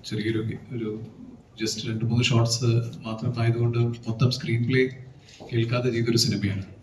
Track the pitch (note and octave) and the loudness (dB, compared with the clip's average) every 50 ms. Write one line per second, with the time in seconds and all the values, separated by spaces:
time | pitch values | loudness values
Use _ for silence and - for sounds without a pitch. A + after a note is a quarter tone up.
0 | - - A2 G#2+ G#2+ A2+ A2+ A2 A2+ A2 - - - - A2+ A2 A2 G#2+ G#2+ A2 | -10 -6 -6 -2 -2 0 -2 -2 -2 -4 -6 -8 -10 -10 -8 -6 -6 -6 -6 -8
1 | - - - - - - - - - - - - A2 A2 - - - A#2 A2 A2 | -10 -14 -16 -18 -18 -18 -18 -20 -20 -20 -8 -6 -4 -4 -4 -4 -6 -4 -4 -2
2 | A2+ A2+ A#2+ A#2+ B2 - A#2 A2+ A#2 A#2 - - B2 A#2 A#2 A#2 A#2 - - - | 0 2 2 2 4 4 4 4 4 4 2 2 2 2 2 2 0 -2 -8 -10
3 | - A2+ A2+ A2+ A2+ A#2+ A#2+ A#2 A#2 A#2 A#2 A#2 A#2+ A#2 A#2 A#2 A#2+ A#2 - - | -8 -8 -6 -2 -2 -2 0 2 2 2 2 2 2 0 2 2 2 0 0 -4
4 | - A2+ A2 - A#2+ A#2+ - - - - A2+ A#2 A#2+ A#2+ B2+ C3 B2+ B2+ - - | -6 -6 0 2 2 2 2 0 -2 -2 0 0 0 2 4 4 2 2 0 -10
5 | - - - - - - - - - - - A2+ A2+ A#2 A#2+ B2 B2 B2+ A#2 A2+ | -18 -18 -20 -20 -20 -20 -20 -18 -14 -4 0 0 0 2 0 0 0 0 0 2
6 | A#2 B2 A2+ A2+ A2 G#2+ G2+ G2 G2+ G2 F#2+ F#2+ - - - - | 2 2 4 4 4 2 2 0 0 0 -2 -2 -6 -8 -14 -20